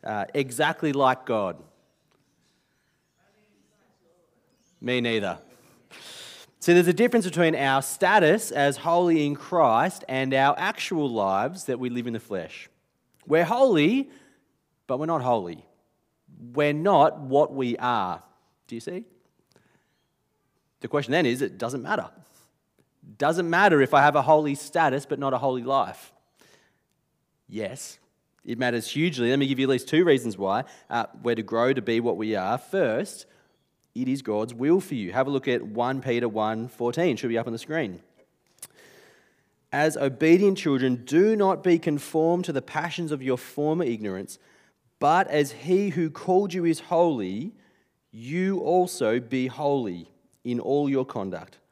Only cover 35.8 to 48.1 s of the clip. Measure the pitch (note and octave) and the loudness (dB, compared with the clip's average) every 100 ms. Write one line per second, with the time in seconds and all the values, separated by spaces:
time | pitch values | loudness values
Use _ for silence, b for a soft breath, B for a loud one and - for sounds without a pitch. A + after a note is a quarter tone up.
35.8 | A#2+ C3+ C3 A#2+ A#2+ G#2+ G#2+ A2 A#2 - | -2 -4 -2 -2 -2 -2 -2 -4 -8 -6
36.8 | A#2+ A#2+ F3 A2+ B2+ A2+ A#2 A2+ - D#3+ | -4 0 0 0 -2 -2 -4 -8 -6 -6
37.8 | A#2 F2 _ _ _ _ _ _ - b | -6 -10 _ _ _ _ _ _ -20 b
38.8 | b b b b b b b _ _ C#3 | b b b b b b b _ _ 0
39.8 | D#3 D#3 C#3 B2+ D#3+ F3+ G3+ F#3+ D#3 C3+ | 0 2 -4 2 6 6 6 2 0 2
40.8 | C3 B2 A#2 D#3 G#3+ A3 F#3+ F3+ F#3 E3 | 2 -2 2 4 4 4 2 2 2 2
41.8 | E3+ D3 - D#3+ E3 F3 F3 C#3 - D#3 | 2 -2 -2 0 2 0 -2 -6 -4 -6
42.8 | E3 D#3+ E3 D3 C3 B2+ - - D3 E3 | -6 -6 -6 -6 -2 -4 -4 -4 -2 0
43.8 | D3 A2+ G#2 F#2 G2+ - b b b b | -2 -4 -6 -6 -10 -16 b b b b
44.8 | _ _ C#3+ E3+ - D3+ C#3+ A#2 C#3 F#3 | _ _ 2 2 2 0 -2 -6 0 0
45.8 | G3+ D3+ D#3+ - - F#3 G3+ F3+ E3+ D#3+ | 0 -2 -4 -6 0 0 0 -2 -2 -2
46.8 | - E3 E3+ C3 F#2 G2 F3+ - b b | -2 2 2 0 -4 -6 -10 -14 b b
47.8 | b b _ | b b _